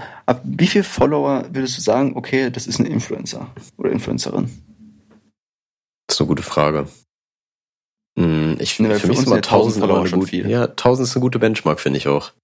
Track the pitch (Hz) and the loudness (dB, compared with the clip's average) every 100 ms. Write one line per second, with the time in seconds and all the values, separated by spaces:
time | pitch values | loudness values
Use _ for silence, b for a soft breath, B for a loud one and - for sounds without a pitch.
0 | B B - 123 135 139 185 208 190 - | B B -4 -2 -4 0 2 2 0 2
1 | 131 147 143 135 - 135 127 127 - 120 | 2 2 0 0 -2 -4 -4 -2 0 2
2 | 143 131 123 131 131 120 - - - - | 2 -2 -2 0 0 -4 -6 -2 0 0
3 | - - - - - - - - - - | -4 -8 -8 -10 -12 -16 -20 -6 -4 -2
4 | - - - - - - - - - - | -2 -4 -2 -4 -4 -8 -20 -20 -20 -20
5 | _ _ _ _ _ _ _ _ _ _ | _ _ _ _ _ _ _ _ _ _
6 | - - 76 71 - - 76 76 71 - | -6 -2 0 0 -2 0 0 0 -4 -12
7 | _ _ _ _ _ _ _ _ _ _ | _ _ _ _ _ _ _ _ _ _
8 | _ - 85 78 78 76 - - 107 104 | _ 0 2 2 0 -2 -4 0 2 4
9 | - 117 131 113 - 101 110 104 98 95 | 2 2 4 2 4 4 4 2 2 2
10 | 90 92 95 87 98 120 123 - 123 131 | 2 0 0 -2 0 0 0 -2 0 0
11 | 127 127 123 123 113 110 - 76 - 69 | 0 0 0 2 0 2 0 0 0 -2
12 | 71 71 - - | 0 -2 -2 -16